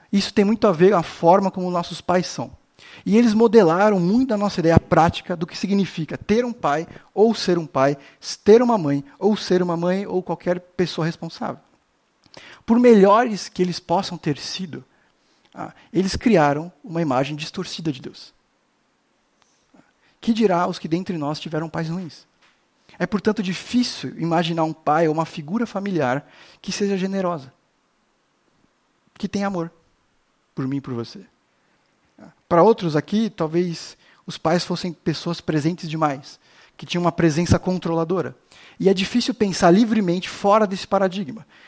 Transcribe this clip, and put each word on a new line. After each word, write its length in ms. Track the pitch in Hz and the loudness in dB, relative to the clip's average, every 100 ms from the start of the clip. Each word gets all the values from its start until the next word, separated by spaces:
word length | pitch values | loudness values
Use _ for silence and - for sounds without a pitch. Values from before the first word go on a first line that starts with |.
| _ | _
Isso 200 | 196 - | -2 0
tem 120 | - 202 | 2 2
muito 220 | 220 220 | 2 2
a 40 | |
ver 200 | 156 185 | 4 4
com 60 | 196 | 4
a 60 | |
forma 460 | 156 - 165 196 190 | 0 0 4 4 4
como 220 | 190 180 | -4 -4
nossos 300 | 175 175 170 | -4 -6 -8
pais 260 | - 180 175 | -2 -2 -2
são. 280 | - 120 - _ _ - - - | -8 -12 -14 _ _ -20 -12 0
E 120 | 208 | 2
eles 160 | 240 | 4
modelaram 640 | 214 226 220 170 175 214 196 | 4 6 6 6 6 4 4
muito 300 | 175 226 262 | 2 2 0
da 80 | 208 | 0
nossa 220 | 202 - | -2 0
ideia 200 | 165 160 | 4 4
prática 560 | - 165 165 - - 170 | 4 2 2 0 -8 -8
do 120 | 170 | -6
que 100 | - | -6
significa 600 | 185 196 175 - 156 139 | -2 0 -2 -4 -8 -10
ter 280 | - 214 247 | -2 0 0
um 80 | |
pai, 340 | 226 151 147 170 - - | -4 -4 -4 -6 -14 -10
ou 200 | - 220 | 2 2
ser 240 | 208 - 175 | 2 0 -2
um 80 | 151 | -2
pai, 320 | 135 135 147 - _ - - | 0 0 0 -8 _ -14 -2
ter 180 | - 226 | 6 6
uma 160 | 247 220 | 6 2
mãe, 260 | 151 143 139 - | 0 -2 -4 -4
ou 180 | 196 208 | 0 0
ser 280 | - 180 | 0 0
uma 120 | 180 170 | 0 -2
mãe, 300 | 175 190 202 | -2 -2 -4
ou 160 | 185 | -6
qualquer 380 | 180 165 185 180 | -6 -6 -4 -4
pessoa 460 | - - 175 - 160 | -6 -4 -4 -2 -4
responsável. 540 | - 165 - 233 131 _ _ _ _ _ _ _ - - - - | -6 -12 -10 -10 -10 _ _ _ _ _ _ _ -20 -20 -18 0
Por 140 | 226 | 4
melhores 680 | 240 220 190 208 247 202 - | 8 8 8 6 2 -4 -10
que 120 | - | -4
eles 180 | 180 165 | -4 -4
possam 380 | - 170 - 175 | -4 -4 -4 -6
ter 200 | 165 135 | -6 -6
sido, 480 | - - 185 131 - _ _ _ _ _ _ | -8 -12 -12 -12 -16 _ _ _ _ _ _
ah, 200 | 180 - - _ | -16 -16 -16 _
eles 240 | - 190 - | -2 -2 -2
criaram 560 | 247 190 147 143 170 - | 2 4 4 2 -6 -14
uma 180 | 226 170 | -10 -4
imagem 340 | 160 127 139 151 | -2 0 -2 -6
distorcida 560 | 156 - 175 - 160 | -10 -10 -10 -8 -8
de 80 | 131 | -8
Deus. 340 | 139 - - _ _ _ _ _ _ _ _ _ _ _ _ _ _ _ _ _ _ _ | -12 -18 -20 _ _ _ _ _ _ _ _ _ _ _ _ _ _ _ _ _ _ _
Que 140 | - | -4
dirá 340 | 226 214 175 185 | 0 2 2 0
os 120 | 170 | -4
que 80 | 165 | -4
dentre 300 | 165 190 175 | -4 -4 -4
nós 220 | 147 151 | -4 -6
tiveram 300 | 160 156 160 | -6 -6 -6
pais 200 | 165 165 | -6 -6
ruins? 360 | 170 170 - _ _ _ _ _ _ _ - | -6 -10 -16 _ _ _ _ _ _ _ -8
É, 60 | 175 | -4
portanto, 380 | 202 220 214 | -2 -2 -2
difícil 680 | 185 175 - 247 240 - 131 - | -4 -6 -4 -2 -2 -4 -10 -6
imaginar 460 | 165 165 170 165 | -2 0 0 -2
um 100 | 160 | -2
pai 340 | 156 - 151 165 | -2 -2 2 2
ou 60 | |
uma 120 | 151 160 | 0 -4
figura 400 | - 147 220 233 | -8 -8 -6 -6
familiar 600 | 196 202 175 127 135 - - - _ | -6 -4 -2 0 -2 -6 -18 -20 _
que 100 | - | -12
seja 260 | - 202 196 | -4 -2 -2
generosa, 560 | 190 196 185 165 131 _ _ _ _ _ _ _ _ _ _ _ _ _ _ _ _ | -2 -4 -4 -6 -10 _ _ _ _ _ _ _ _ _ _ _ _ _ _ _ _
que 140 | _ 202 | _ -8
tenha 200 | 202 196 | -6 -4
amor 240 | 185 165 - _ _ _ _ _ _ _ - | -4 -8 -12 _ _ _ _ _ _ _ -8
por 120 | 131 | -6
mim 100 | 139 | -6
e 40 | |
por 120 | 135 120 | -6 -8
você. 280 | 113 107 95 _ _ _ _ _ _ _ _ _ 170 _ _ | -10 -14 -20 _ _ _ _ _ _ _ _ _ -20 _ _
Para 140 | 175 | 4
outros 320 | 196 226 175 151 | 4 4 0 -2
aqui, 340 | - 208 220 | -2 -2 -2
talvez 640 | - 160 165 180 165 - - _ _ - | -4 -4 -2 -2 -6 -14 -20 _ _ -16
os 120 | - | -6
pais 260 | 160 175 | 0 0
fossem 280 | - 175 180 | -2 -6 -6
pessoas 480 | 156 - 151 170 170 | -6 -6 -4 -6 -8
presentes 480 | - 156 151 175 165 | -4 -2 -2 -4 -8
demais, 520 | 160 156 139 - - _ _ _ - | -4 -4 -4 -12 -20 _ _ _ -20
que 100 | 143 | -8
tinham 180 | 175 | -2
uma 80 | 175 | -2
presença 480 | 165 165 147 175 175 | 2 0 2 2 0
controladora. 760 | - 185 170 165 165 185 123 - _ - - _ | 0 -4 -2 -2 -2 -2 -4 -10 _ -20 -20 _
E 100 | 180 | 0
é 40 | |
difícil 420 | 196 190 247 - 220 | 2 0 -2 -2 -2
pensar 340 | 208 170 180 | -2 2 6
livremente 580 | 185 233 226 180 180 - | 6 6 2 0 -2 -4
fora 380 | - 202 214 208 | -4 2 2 2
desse 220 | 190 - | -2 -4
paradigma. 580 | 196 190 185 - 220 - _ | 0 0 -2 -8 -12 -18 _